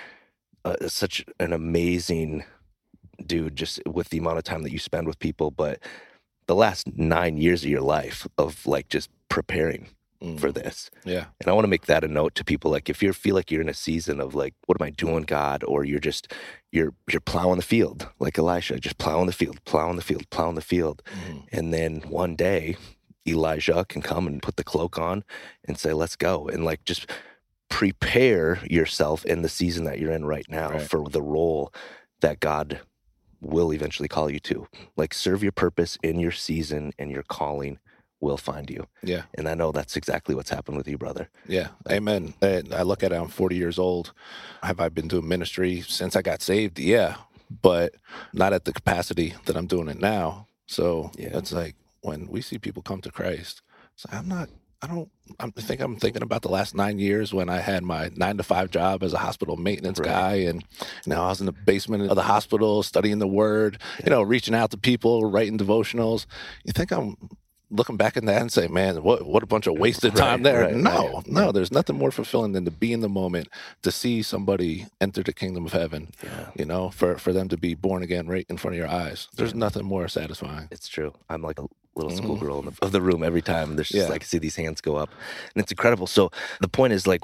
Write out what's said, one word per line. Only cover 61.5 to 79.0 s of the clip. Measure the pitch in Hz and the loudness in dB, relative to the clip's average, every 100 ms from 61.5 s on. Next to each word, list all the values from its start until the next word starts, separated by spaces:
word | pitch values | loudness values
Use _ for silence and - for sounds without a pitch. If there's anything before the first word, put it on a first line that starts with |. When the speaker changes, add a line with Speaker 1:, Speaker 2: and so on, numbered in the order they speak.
Speaker 2:
basement | 76 101 98 - 107 101 | 2 4 4 2 -2 0
of | 98 | 0
the | |
hospital | 101 104 - 107 110 104 | 4 2 2 2 4 2
studying | 98 - 104 104 | 2 2 2 2
the | 98 | 2
word, | 98 107 110 107 101 - - | 4 4 4 2 -2 -10 -4
you | |
Speaker 1:
Yeah. | - | 2
Speaker 2:
know, | 131 | 4
reaching | 101 120 - | 4 2 2
out | 113 110 | 2 2
to | 98 | 2
people, | 127 123 117 117 110 | 2 4 4 4 4
writing | 101 107 110 | 2 2 0
devotionals. | 98 110 107 117 113 113 - - - - | 2 2 2 0 0 0 -4 -14 -16 -12
You | - | -4
think | 104 175 | -2 0
I'm | 175 110 - - - _ _ _ | 0 -2 -6 -14 -20 _ _ _
looking | 104 - 107 | 0 0 2
back | 107 127 | 2 4
in | 110 | 4
that | 101 | 4
and | 117 | 4
say, | - 85 | 4 4
"Man, | 85 95 82 | 4 2 4
what, | 78 120 76 | 4 4 4
what | 98 | 2
a | 113 | 4
bunch | 107 95 | 2 2
of | 78 | 4
wasted | 107 113 117 | 4 4 4
Speaker 1:
Right, | 113 | 6
Speaker 2:
time | 131 123 | 6 6
there." | 135 120 | 6 6
Speaker 1:
right, | 87 120 | 4 4
Speaker 2:
No, | - 90 80 | 4 4 0
Speaker 1:
right. | - - | -2 0
Speaker 2:
no, | 160 196 | 2 4
Speaker 1:
Yeah. | |
Speaker 2:
there's | 101 90 | 4 2
nothing | 143 - 143 | 2 2 2
more | 135 | 0
fulfilling | - 117 117 107 | 0 0 0 2
than | 95 87 | 0 -2
to | |
be | 80 117 | 0 0
in | 117 | 0
the | 107 | 0
moment, | 98 92 87 76 - - - | 0 0 -2 -4 -10 -18 -4
to | - | -2
see | - 123 117 | 0 0 0
somebody | 107 95 98 98 87 80 101 _ | 0 -2 0 2 0 -2 -8 _
enter | 98 98 | -2 -2
the | 92 | -4
kingdom | - 92 90 82 | -4 -6 -6 -2
of | |
heaven, | 87 82 76 80 - | -2 -2 -4 -10 -14
Speaker 1:
Yeah. | - - - | -14 -12 -10
Speaker 2:
you | - 76 | -6 -4
know, | 90 92 | -2 -4
for, | - 90 87 | 0 0 2
for | - | 0
them | 92 92 | 0 0
to | 85 | -2
be | 90 | -2
born | 80 92 92 | -2 -2 -2
again | 87 87 82 | -2 -4 -2
right | 92 - | -4 -4
in | 90 | -6
front | 92 | -4
of | 87 | -4
your | 80 | -2
eyes. | 87 | -2